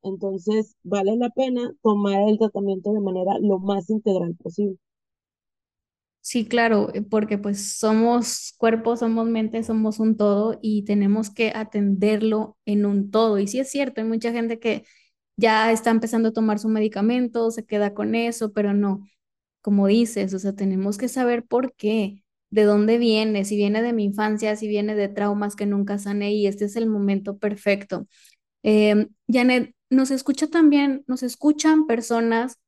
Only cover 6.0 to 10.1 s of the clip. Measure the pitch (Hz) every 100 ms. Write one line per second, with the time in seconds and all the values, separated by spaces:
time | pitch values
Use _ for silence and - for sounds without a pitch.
6 | _ _ - 247 220 240 233 214 208 196
7 | 208 220 214 208 208 202 202 - 220 220
8 | 233 240 226 - - _ 226 226 226 233
9 | 233 226 226 226 220 226 226 220 214 214
10 | 220